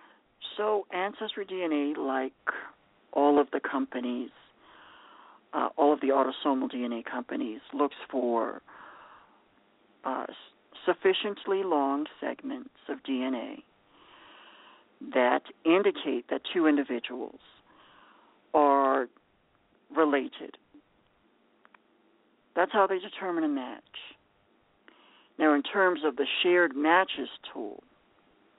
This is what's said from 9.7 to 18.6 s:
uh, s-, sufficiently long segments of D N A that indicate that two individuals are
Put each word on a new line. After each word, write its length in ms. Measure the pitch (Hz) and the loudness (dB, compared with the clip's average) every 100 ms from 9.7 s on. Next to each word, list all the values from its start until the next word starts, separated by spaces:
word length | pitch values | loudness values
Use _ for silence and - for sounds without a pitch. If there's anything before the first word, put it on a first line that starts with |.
| _ _ _ | _ _ _
uh, 220 | - 131 - | -8 -6 -8
s-, 60 | - - _ _ - | -12 -20 _ _ -8
sufficiently 760 | - 170 190 185 208 202 - 190 | -2 2 2 2 -2 -6 -4 -2
long 440 | 185 151 139 139 156 - | 0 2 2 0 -4 -8
segments 500 | 139 - 135 131 - _ - | -8 -8 -10 -10 -14 _ -12
of 120 | 139 | -10
D 180 | - 127 | -4 -4
N 120 | 131 123 | -2 -4
A 260 | 110 104 - _ _ _ - - - - - - - - _ - - | -8 -14 -20 _ _ _ -20 -20 -20 -20 -20 -20 -20 -20 _ -18 -4
that 280 | 262 123 135 - - | 2 2 2 -2 -4
indicate 640 | 160 202 202 - 151 123 - | 2 4 4 0 -4 -4 -4
that 140 | 135 - | -6 -4
two 140 | 180 156 | 0 4
individuals 720 | 143 135 120 - 127 - - _ _ _ _ - _ _ _ _ _ _ | 2 0 -4 -6 -10 -12 -14 _ _ _ _ -20 _ _ _ _ _ _
are 560 | 156 | 4